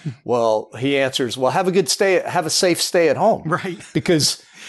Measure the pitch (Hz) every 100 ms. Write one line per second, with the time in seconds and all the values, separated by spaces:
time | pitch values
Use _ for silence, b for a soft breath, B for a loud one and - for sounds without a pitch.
0 | 151 117 - 120 113 107 - 117 135 139
1 | 135 - 127 113 127 147 185 185 165 -
2 | 196 175 - 156 160 - 185 165 - 180
3 | 165 127 196 214 160 175 196 170 - -
4 | - 165 123 - B B